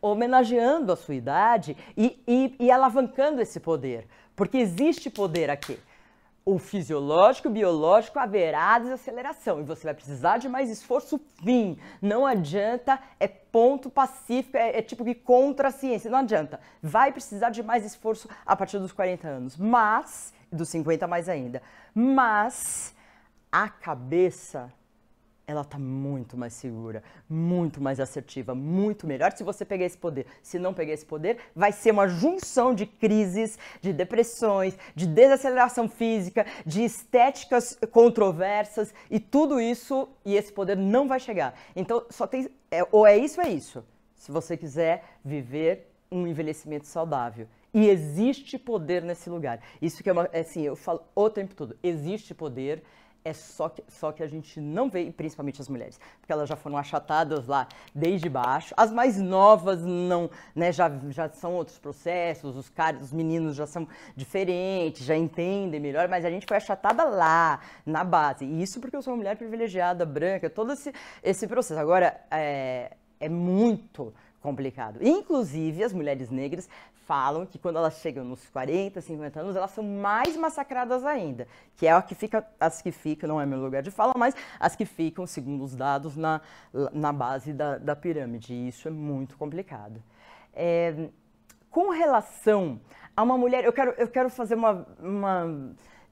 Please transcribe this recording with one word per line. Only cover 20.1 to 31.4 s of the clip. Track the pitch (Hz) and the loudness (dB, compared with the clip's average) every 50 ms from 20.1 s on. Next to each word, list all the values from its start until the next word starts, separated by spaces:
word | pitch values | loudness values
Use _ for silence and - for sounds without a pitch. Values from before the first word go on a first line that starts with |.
| - - - - _ _ _ _ | -14 -16 -16 -18 _ _ _ _
dos | - 156 165 - | -6 -6 -6 -4
cinquenta | - 165 151 151 165 156 190 | -4 -4 0 0 0 0 0
mais | 170 175 175 170 180 | -2 -2 -4 -2 -2
ainda. | 180 147 127 120 120 127 - - - - - - _ | -4 -4 -4 -6 -8 -10 -12 -14 -20 -20 -20 -8 _
Mas | 214 233 262 269 269 254 233 214 208 208 240 254 - - - - - - - - _ _ _ _ _ _ _ _ _ _ _ - | 2 2 4 4 4 4 4 4 2 2 0 -2 -6 -8 -8 -6 -8 -10 -12 -16 _ _ _ _ _ _ _ _ _ _ _ 0
a | 160 180 214 | 0 0 0
cabeça, | - - - 175 156 127 123 127 147 175 180 180 - - - - - 147 123 123 131 _ _ _ _ _ _ _ _ _ _ _ _ _ _ | -6 -12 -8 -8 -8 -8 -6 -2 2 4 4 4 2 -4 -18 -14 -12 -12 -12 -12 -18 _ _ _ _ _ _ _ _ _ _ _ _ _ _
ela | - 151 151 143 | -8 -8 -8 -8
tá | 147 147 143 | -8 -10 -10
muito | 139 131 131 135 139 139 143 135 120 110 - | -8 -6 -6 -6 -4 -4 -6 -6 -8 -10 -10
mais | 123 123 117 117 | -10 -10 -10 -10
segura, | - - 131 117 110 113 113 110 107 - - - - _ | -12 -12 -10 -10 -10 -10 -10 -10 -12 -12 -14 -20 -20 _
muito | _ 160 160 165 170 175 180 170 160 - 139 | _ -4 -2 0 0 0 0 0 -2 -4 -2
mais | 139 135 135 127 | -2 -2 -2 -2
assertiva, | 135 127 - 147 131 - - 135 123 113 127 | -4 -6 -6 -12 -12 -10 -12 -10 -8 -6 -6
muito | 127 135 151 170 190 202 214 214 208 - | -6 -4 -2 0 0 0 0 -2 -4 -6
melhor | 160 139 127 151 190 202 | -8 -4 0 0 0 0
se | - 220 | -2 -8
você | 170 202 - 202 | -8 -6 -8 -6
pegar | - 202 185 180 | -6 -4 -2 -2
esse | 180 175 | -4 -4
poder. | - - 175 151 135 131 - - _ _ | -6 -8 -6 -6 -6 -8 -10 -12 _ _
Se | - - 180 | -10 -8 -4
não | 175 185 190 | -4 -4 -4
pegar | - 160 151 156 | -4 -4 -6 -6
esse | 151 - | -8 -8
poder, | _ 160 151 156 190 240 240 | _ -10 -6 -2 -2 -4 -4